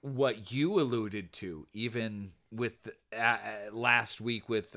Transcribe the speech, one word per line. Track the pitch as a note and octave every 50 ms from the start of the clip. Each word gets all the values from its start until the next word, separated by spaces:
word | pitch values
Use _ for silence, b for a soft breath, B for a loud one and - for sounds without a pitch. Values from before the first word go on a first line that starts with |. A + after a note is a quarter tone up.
what | - C#3 C3+ B2 C#3 C3 A#2 G#2+ G#2 F#2
you | A#2 C3 D3 E3+ G#3 G3
alluded | D#3 B2+ A#2+ A#2 A2 G#2 F#2+ G#2+ F#2+ E2+ -
to, | - - F#2 E2+ D#2 D2 _ _
even | G#2 A2+ A#2+ A2 A#2+ A2+ A2 G#2+ G#2 G2+ F#2+ F2 _ _ _
with, | - A2+ B2 A2+ A2+ _ _ A2 - _ _ _ -
uh, | A2+
uh, | A2+ A#2 A#2+ G#2+ G2+ A2 G#2+ G#2+ G2+ G#2
last | G#2 A2+ A#2+ A#2+ A#2+ A#2+ A2 - - -
week | G#2+ A#2+ A#2+ A2 - -
with | A#2 A2 G2 - -